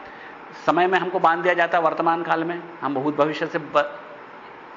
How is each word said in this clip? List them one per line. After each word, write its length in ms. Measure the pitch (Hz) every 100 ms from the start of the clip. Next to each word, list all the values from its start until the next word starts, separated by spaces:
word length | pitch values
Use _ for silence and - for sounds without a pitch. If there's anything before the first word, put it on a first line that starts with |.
| - - - - - - -
समय 220 | 156 180
में 120 | 185
हमको 200 | 175 180
बांध 240 | 165 170
दिया 100 | 175
जाता 240 | 175 170 175
है 60 |
वर्तमान 400 | 160 151 165 165
काल 200 | 160 165
में, 200 | 165 175 - -
हम 120 | 135
बहुत 220 | 139 143 143
भविष्य 320 | 147 151 160
से 120 | 170
ब-, 400 | 143 147 147 - - - - - - - -